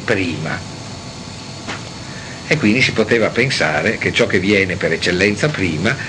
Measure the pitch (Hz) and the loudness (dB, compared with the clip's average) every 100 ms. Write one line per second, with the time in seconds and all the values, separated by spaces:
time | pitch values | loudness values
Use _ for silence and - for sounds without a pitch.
0 | - 101 90 76 76 - - - - - | 0 0 0 -2 -4 -6 -8 -12 -12 -12
1 | - - - - - - - - - - | -12 -12 -12 -12 -12 -10 -10 -10 -10 -12
2 | - - - - - 156 104 123 - - | -12 -12 -10 -8 -2 2 4 4 2 2
3 | 107 117 101 117 131 - 78 76 95 110 | 2 4 4 2 2 2 2 2 0 0
4 | 95 - 113 104 95 101 92 80 80 80 | 0 2 2 2 4 4 4 0 0 0
5 | 92 90 101 101 151 151 92 78 104 139 | 0 2 2 2 0 0 0 0 0 -2